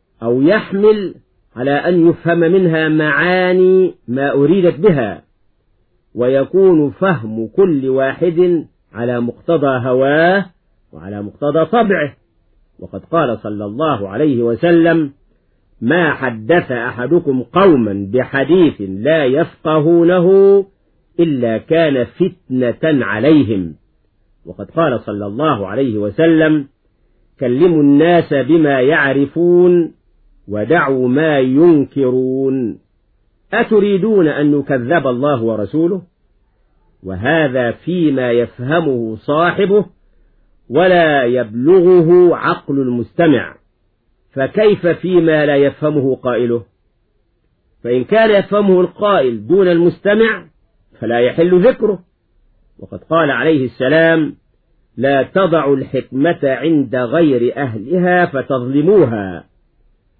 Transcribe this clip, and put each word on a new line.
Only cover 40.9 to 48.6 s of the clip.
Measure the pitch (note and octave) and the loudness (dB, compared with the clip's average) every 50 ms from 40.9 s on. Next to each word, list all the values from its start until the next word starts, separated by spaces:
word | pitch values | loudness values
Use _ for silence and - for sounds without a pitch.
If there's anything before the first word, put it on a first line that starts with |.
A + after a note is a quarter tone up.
| F3+ F3 E3 D#3 D3 C#3 - | 4 4 2 2 2 0 0
يبلغه | A#2+ B2+ B2 A#2+ G#2+ G#2+ A#2+ B2+ D3+ F#3 F#3+ E3+ F#3 F#3 F3+ D#3+ D#3+ F3 F3+ F3+ E3+ D3+ | 0 -2 -2 -4 -6 -6 -2 2 4 4 4 6 6 4 4 4 4 6 6 6 4 2
عقل | A#2 B2 - F3 - - - C#3+ C#3 | 0 -2 -4 -4 -4 -6 -6 -4 -2
المستمع، | C3+ B2 B2 A#2+ A2+ - _ - E3+ D#3+ C#3 A2 F2+ D#2+ - - _ _ _ _ _ _ _ _ _ _ _ _ _ _ | -2 -2 -4 -4 -6 -6 _ 0 2 2 2 0 -2 -6 -12 -20 _ _ _ _ _ _ _ _ _ _ _ _ _ _
فكيف | _ C3+ C3+ C3 - G3+ G#3+ G#3+ G3+ - E3+ | _ -6 -6 -4 0 2 2 4 2 2 0
فيما | F3 D#3+ D#3+ - F3+ F#3 F3 E3 D#3+ D#3 D3+ D3 | -2 -2 -2 -2 0 0 2 2 2 2 2 2
لا | C#3+ C#3+ | 2 2
يفهمه | C#3 C#3+ C#3 C3+ - D3 D3+ D3 D3 B2+ C3+ B2+ | 2 2 0 0 -2 -4 -2 -2 -2 -2 -2 -4
قائله؟ | B2 - B2+ A#2+ A2+ B2 A#2 A#2+ A#2 G#2 - _ _ _ _ _ _ _ _ _ _ _ _ _ _ _ _ _ _ _ _ _ _ - | -4 -4 -2 -2 -2 -2 -2 -4 -4 -6 -12 _ _ _ _ _ _ _ _ _ _ _ _ _ _ _ _ _ _ _ _ _ _ -6
فإن | A#2 B2 B2+ B2 | -2 -2 -2 0
كان | - G3 A3 A3+ G#3+ | 0 2 2 4 4
يفهمه | G#3 G3 - - G3+ G#3 | 2 2 0 0 -2 0